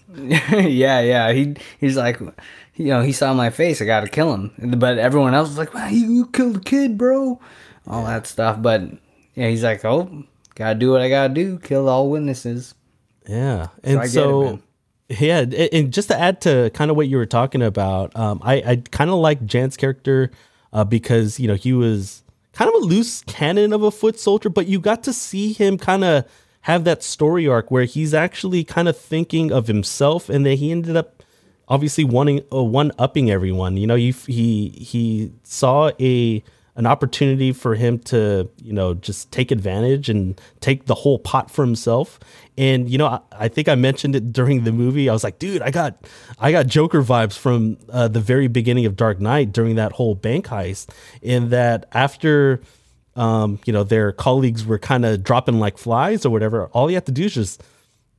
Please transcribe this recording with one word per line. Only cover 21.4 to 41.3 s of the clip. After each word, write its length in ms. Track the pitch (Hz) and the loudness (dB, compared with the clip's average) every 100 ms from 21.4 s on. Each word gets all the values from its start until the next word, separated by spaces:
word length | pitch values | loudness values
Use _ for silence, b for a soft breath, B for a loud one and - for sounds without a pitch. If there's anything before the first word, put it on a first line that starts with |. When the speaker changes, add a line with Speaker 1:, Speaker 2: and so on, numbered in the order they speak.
Speaker 2:
you 80 | 117 | -2
know, 60 | |
he 180 | 98 127 | 0 0
was 480 | 127 117 104 98 - _ _ _ | 2 2 0 -6 -14 _ _ _
kind 140 | - 440 | -2 2
of 0 | 453 | 2
a 20 | 196 | 2
loose 360 | 190 233 - - | 0 0 -6 -12
cannon 480 | - 147 202 208 | -4 0 2 2
of 80 | 214 | 2
a 80 | 208 | 0
foot 280 | 208 220 220 | 0 -2 0
soldier, 300 | 208 208 208 | 0 0 0
but 180 | 180 180 | -2 0
you 140 | 190 | 0
got 220 | 202 226 | 0 -2
to 80 | 269 | -4
see 400 | 233 - 190 214 | -6 -6 -6 -4
him 240 | 214 196 190 | 0 0 0
kinda 480 | - 190 185 147 - b b b | 0 2 4 2 0 b b b
have 200 | - 175 | -2 0
that 180 | 170 156 | 2 0
story 460 | - - 151 175 151 | -4 -2 0 2 2
arc 240 | 120 - | 0 2
where 140 | 127 | 0
he's 280 | 123 147 156 | 0 -2 0
actually 520 | 151 180 - 185 180 | 0 0 -4 -2 -2
kinda 280 | 156 170 175 | -2 0 0
thinking 600 | 160 - 160 170 160 160 | -2 -4 -4 -2 -2 0
of 160 | 135 113 | 0 0
himself, 600 | 104 - - 143 175 - | 0 -2 0 0 0 -2
and 160 | 139 | 0
then 120 | 139 135 | 2 2
he 160 | 147 | 0
ended 240 | 170 165 165 | -2 0 -2
up 260 | - _ b b b b b | -2 _ b b b b b
obviously 340 | 135 147 - | -2 0 0
wanting, 380 | 139 120 143 143 - | 2 2 2 0 -2
uh, 80 | 135 | -2
one-upping 680 | 117 131 151 - 131 156 117 | 0 2 0 0 -2 0 2
everyone. 460 | 98 92 92 92 95 | 2 0 -2 -2 -2
You 100 | 110 | 0
know, 80 | |
he, 160 | 120 120 | 2 0
he, 600 | 127 - 117 117 107 101 | -2 -4 -2 0 0 -4
he 600 | - 117 120 117 110 110 - | -10 -8 -4 -2 -2 -6 -12
saw 460 | - - 131 139 151 139 | -16 -2 2 2 2 2
a, 420 | 131 123 117 107 - b b | 0 2 2 -2 -6 b b
an 100 | - 120 | -2 0
opportunity 640 | 143 135 - 139 135 131 | 0 -2 0 0 2 0
for 220 | 127 123 110 | -2 -2 0
him 220 | 120 120 | 0 -2
to, 480 | - 117 104 98 92 - | -2 0 2 0 -4 -10
you 100 | 117 | -8
know, 220 | 104 92 | -2 -2
just 360 | 87 - 98 - | -4 -8 -12 -8
take 180 | - 127 | -4 -2
advantage 560 | 120 95 98 123 139 135 | -2 -2 -2 0 0 -2
and 320 | 104 92 95 B B | -2 -2 -6 B B
take 260 | - 135 - | -2 -2 -2
the 80 | 110 | 0
whole 220 | 143 123 | 0 0
pot 300 | - | 0